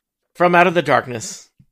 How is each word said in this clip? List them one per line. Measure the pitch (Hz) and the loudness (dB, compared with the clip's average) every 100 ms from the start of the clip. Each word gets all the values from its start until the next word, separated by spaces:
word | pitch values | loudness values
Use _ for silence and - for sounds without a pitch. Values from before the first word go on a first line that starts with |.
| _ _ _ - | _ _ _ -2
from | 175 | 2
out | 175 180 | 4 2
of | 170 | 2
the | |
darkness | 143 123 123 117 - - - _ _ | 0 0 -2 -10 -12 -16 -20 _ _